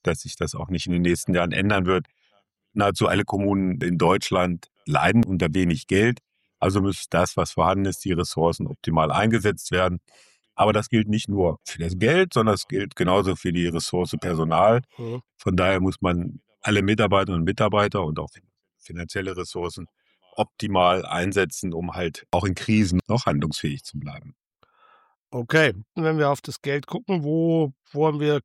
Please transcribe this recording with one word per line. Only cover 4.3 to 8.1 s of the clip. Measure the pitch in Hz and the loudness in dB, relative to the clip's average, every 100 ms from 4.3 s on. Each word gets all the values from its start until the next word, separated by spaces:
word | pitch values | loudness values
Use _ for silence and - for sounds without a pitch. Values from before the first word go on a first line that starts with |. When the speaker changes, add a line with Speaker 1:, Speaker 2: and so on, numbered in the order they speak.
| 92 90 85 - _ - | 0 0 -2 -10 _ -2
Speaker 1:
leiden | 98 85 113 | 0 4 4
unter | 113 92 85 | 2 2 0
wenig | 92 87 78 - | 2 2 0 0
Geld, | 95 113 123 _ _ _ - | 2 2 0 _ _ _ -2
also | 107 98 | 0 2
muss | 95 87 - | 0 -4 -2
das, | 85 90 - | 0 0 0
was | 85 | -4
vorhanden | - 85 98 98 | 0 2 2 -2
ist, | 87 | -4
die | - | -2